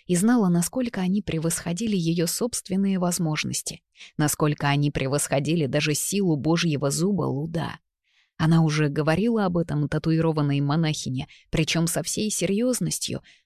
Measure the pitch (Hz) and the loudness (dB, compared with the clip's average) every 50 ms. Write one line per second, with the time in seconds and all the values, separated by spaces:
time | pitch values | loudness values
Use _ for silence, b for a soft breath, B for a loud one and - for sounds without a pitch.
0 | B - 175 170 202 233 254 240 202 180 175 170 175 - - 262 254 233 - 196 | B 0 0 2 4 4 4 4 4 4 4 2 2 0 -2 -4 -4 -2 -4 -2
1 | 185 180 196 214 - - 160 160 151 165 160 - - - 170 185 233 220 208 185 | -2 0 0 -2 -2 -2 -4 -2 -2 -2 -2 -4 -4 -6 -4 -4 -2 -2 0 0
2 | 165 165 170 175 165 165 - - 226 247 - - - - 190 190 196 196 190 185 | 0 0 0 0 0 -2 -2 -2 -2 -4 -4 -6 -6 -2 -2 0 2 2 2 0
3 | 180 175 175 - 170 156 151 147 - 123 127 - - - 156 - _ _ B B | 0 0 0 0 0 0 0 -2 -2 -4 -6 -6 -6 -8 -10 -12 _ _ B B
4 | B B B - 151 143 - - 160 151 147 - 151 143 143 143 143 147 - 147 | B B B 0 0 0 0 0 0 0 0 0 0 0 2 2 2 0 0 -2
5 | 135 131 139 143 - - 139 143 143 147 165 170 147 123 139 147 151 151 135 - | -2 0 0 -2 0 0 0 0 0 0 0 0 0 0 0 0 0 0 -2 -2
6 | - - 190 202 196 175 156 135 110 156 170 165 170 170 147 131 143 139 143 147 | -2 -2 -2 0 0 2 0 2 2 0 0 2 2 0 0 0 0 -2 0 0
7 | 170 202 202 165 139 131 127 139 156 165 165 160 139 - - - _ _ _ _ | 0 0 0 0 0 -2 -2 -4 -4 -6 -6 -6 -6 -6 -8 -12 _ _ _ _
8 | _ _ _ _ _ _ _ - 165 160 165 165 160 151 147 156 151 143 143 151 | _ _ _ _ _ _ _ 0 4 6 6 6 6 4 4 2 0 0 0 0
9 | 147 160 160 180 214 240 226 220 202 180 175 170 165 - 147 147 147 135 - 156 | 0 2 2 2 2 2 2 2 0 0 0 -2 -2 -2 -2 -2 -2 -2 -2 -2
10 | - 160 160 160 160 165 151 156 147 143 143 143 143 143 147 165 160 151 151 - | 0 0 2 2 2 2 2 2 0 2 2 2 0 2 2 2 0 0 -2 -4
11 | - 135 131 131 147 B B B B B - 160 156 - - 165 165 165 - 160 | -4 -6 -6 -6 -6 B B B B B 0 0 0 0 0 0 0 0 0 -2
12 | 156 - - 196 214 214 - - 170 180 196 214 240 254 240 - 170 156 - - | -4 -4 -4 -4 -2 -2 -2 -2 -2 0 0 0 0 0 0 -2 -2 -4 -4 -4
13 | - - - - b b b b b | -6 -6 -6 -8 b b b b b